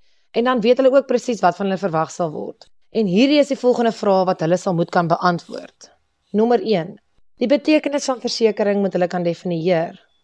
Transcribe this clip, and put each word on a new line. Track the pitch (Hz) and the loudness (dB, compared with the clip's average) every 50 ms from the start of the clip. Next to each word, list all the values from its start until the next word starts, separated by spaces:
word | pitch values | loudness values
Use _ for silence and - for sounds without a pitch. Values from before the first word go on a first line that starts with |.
| - _ _ _ _ _ | -12 _ _ _ _ _
en | - 226 240 | -4 -2 0
dan | 254 262 240 | 0 0 0
weet | 185 240 247 | 2 2 2
hulle | 254 262 262 | 4 4 4
ook | 254 277 262 | 4 4 2
presies | - 254 240 - - 240 190 | 2 -2 -2 -2 -4 -4 0
wat | 202 175 170 | 2 0 0
van | - 202 | 0 -2
hulle | 196 190 | -4 -2
verwag | 175 190 185 156 160 160 - | -2 -4 -2 -2 -2 -2 -4
sal | - - 180 156 | -4 -6 -6 -6
word. | 151 - - - - _ - _ _ _ _ _ | -4 -8 -12 -12 -14 _ -20 _ _ _ _ _
En | - 226 220 | -4 -2 -2
hierdie | 185 175 208 262 269 294 294 | 2 2 4 4 4 4 2
is | 277 | 2
die | 285 269 | 2 -2
volgende | - - 247 240 240 233 226 | 0 0 0 2 2 0 0
vrae | 214 - - 208 190 190 185 | -2 -2 0 2 2 2 2
wat | 180 180 - | 0 -2 -2
hulle | 160 160 180 | 0 0 0
sal | 180 - 202 180 | 0 0 -2 -2
moet | 165 170 - | -2 -2 0
kan | - 190 170 | 0 0 2
beantwoord. | 160 170 - - 180 175 165 - - - - - - _ _ - _ _ _ _ _ _ _ _ _ - | 2 0 0 0 0 -2 -2 -6 -12 -16 -16 -16 -16 _ _ -20 _ _ _ _ _ _ _ _ _ -2
Nommer | 208 220 240 240 214 185 | 0 2 2 2 0 2
een, | 220 214 175 160 190 - - _ _ _ _ _ _ _ | 0 -2 -2 -2 -6 -12 -18 _ _ _ _ _ _ _
die | _ 240 | _ 0
betekenis | 214 285 294 294 311 302 302 - 294 285 285 - | 0 0 0 2 2 2 2 0 -2 -4 -4 -4
van | 269 254 226 | -4 -6 -4
versekering | - 233 - - 233 214 208 - 214 202 202 202 | -6 -6 -4 0 0 0 0 0 0 0 0 0
moet | 196 190 175 | 0 -2 0
hulle | 180 180 | -2 -2
kan | 175 - 180 175 | -2 -2 -2 -2
definieer. | 170 170 - - 185 175 165 160 185 175 160 165 185 190 - _ _ _ _ | -2 -4 -4 -6 -6 -4 -2 0 0 0 0 -2 -4 -8 -16 _ _ _ _